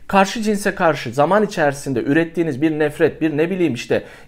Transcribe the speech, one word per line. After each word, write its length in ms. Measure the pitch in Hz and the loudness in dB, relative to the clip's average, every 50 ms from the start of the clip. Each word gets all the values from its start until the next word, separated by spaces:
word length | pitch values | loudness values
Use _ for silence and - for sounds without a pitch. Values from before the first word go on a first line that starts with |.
| - - | -8 0
karşı 340 | - 196 196 196 - 247 | 2 2 2 2 0 -4
cinse 340 | 208 214 208 196 - 202 - | -2 -2 -2 0 -2 -4 -2
karşı 380 | - 185 165 147 139 - 120 110 | 0 0 0 0 0 -4 -6 0
zaman 300 | 139 143 160 190 214 214 | 0 2 2 4 2 2
içerisinde 600 | 208 - 180 156 143 135 139 - 143 135 113 - | 0 0 0 0 0 0 -2 -6 -4 -2 -2 0
ürettiğiniz 580 | - 139 160 165 165 165 175 165 160 131 123 | 2 2 2 2 0 -2 -4 -2 -2 -2 0
bir 180 | 156 160 156 151 | 0 0 2 2
nefret, 420 | 156 147 143 - 170 139 - - | 0 -2 0 2 0 0 2 0
bir 160 | 151 160 147 139 | -2 -2 0 0
ne 120 | 160 170 | 0 0
bileyim 240 | 190 180 175 151 120 | 0 0 0 0 -2
işte 300 | 120 - - 127 104 - - - - - | -4 -2 -2 -2 -2 -2 -6 -20 -20 -12